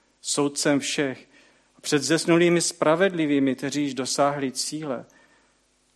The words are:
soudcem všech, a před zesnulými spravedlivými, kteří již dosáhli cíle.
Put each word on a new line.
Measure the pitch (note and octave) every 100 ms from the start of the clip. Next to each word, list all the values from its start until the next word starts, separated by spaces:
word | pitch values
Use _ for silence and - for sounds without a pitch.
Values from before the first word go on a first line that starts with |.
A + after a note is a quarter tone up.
| _ _
soudcem | - - C#3+ C#3+ D#3+ C#3+
všech, | C#3 - C#3 B2+ - _ _ _ _ _
a |
před | - D3
zesnulými | C3 D#3+ E3+ E3+ F3 E3+
spravedlivými, | D#3 - D3+ E3 G3 F3 D3+ C#3+ C3+
kteří | B2+ C#3+ C#3+
již | C#3+
dosáhli | B2+ B2+ - C#3+ C#3+ C3+
cíle. | A#2+ - D3+ D3+ A#2+ - _ _ _ _ _ _ _ _